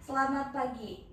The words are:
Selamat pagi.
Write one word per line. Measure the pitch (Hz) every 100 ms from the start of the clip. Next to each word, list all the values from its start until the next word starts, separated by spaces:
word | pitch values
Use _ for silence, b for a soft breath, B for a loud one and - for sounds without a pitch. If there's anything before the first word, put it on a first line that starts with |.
Selamat | - 269 269 277 269
pagi. | 277 254 226 214 180 -